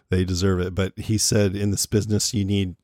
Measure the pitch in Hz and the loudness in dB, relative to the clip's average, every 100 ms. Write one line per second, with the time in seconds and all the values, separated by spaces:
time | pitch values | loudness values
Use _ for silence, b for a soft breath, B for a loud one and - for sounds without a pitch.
0 | B 92 92 90 95 90 90 90 95 - | B 0 0 0 2 2 0 -2 -4 -4
1 | 104 107 - 110 101 98 101 95 - 104 | -2 0 2 2 2 2 -2 -2 0 0
2 | 101 104 - 104 98 101 95 87 | 0 0 -2 -2 0 0 -2 -6